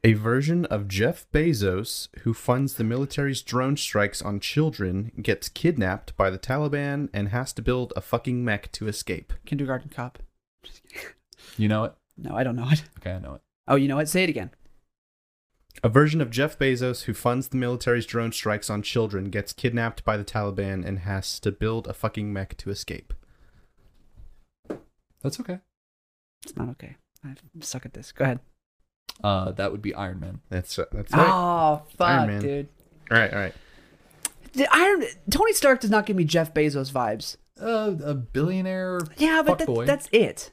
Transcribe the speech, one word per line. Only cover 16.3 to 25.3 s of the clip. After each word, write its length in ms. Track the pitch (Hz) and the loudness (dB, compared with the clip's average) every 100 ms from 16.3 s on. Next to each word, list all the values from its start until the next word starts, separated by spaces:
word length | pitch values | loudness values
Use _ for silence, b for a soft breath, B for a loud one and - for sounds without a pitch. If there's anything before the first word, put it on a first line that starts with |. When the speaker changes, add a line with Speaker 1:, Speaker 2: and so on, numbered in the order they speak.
| 117 147 - | 0 -2 0
Speaker 1:
Bezos 440 | 135 123 127 120 | 0 2 -2 -4
who 100 | - | -6
funds 340 | 110 123 123 135 | 0 0 0 -2
the 100 | 131 | -2
military's 480 | 123 123 - 120 110 | -2 -2 0 0 0
drone 280 | 117 117 | -2 -2
strikes 360 | - 110 104 - | -2 -2 -2 -2
on 120 | 104 | -4
children 480 | 104 123 110 98 98 | 0 0 0 -2 -4
gets 240 | 101 98 | -4 -6
kidnapped 500 | - 127 117 117 - | -2 -2 0 -2 -2
by 140 | - 107 | -2 -2
the 80 | 101 | -2
Taliban 600 | 110 101 98 98 95 87 | -2 -2 -2 -4 -4 -4
and 140 | 98 | -4
has 400 | 92 98 - - | -4 -4 -4 -2
to 120 | 104 | -4
build 360 | 98 110 113 110 | 0 -2 -2 -6
a 60 | |
fucking 380 | 101 110 - 104 | -4 -4 -4 -4
mech 240 | 98 98 - | -4 -6 -10
to 120 | - | -8
escape. 440 | 98 - - - - _ _ - - _ _ _ _ _ - - - _ _ _ - _ _ _ _ | -8 -8 -12 -10 -10 _ _ -20 -20 _ _ _ _ _ -20 -20 -20 _ _ _ -14 _ _ _ _
Speaker 3:
That's 180 | 143 | -6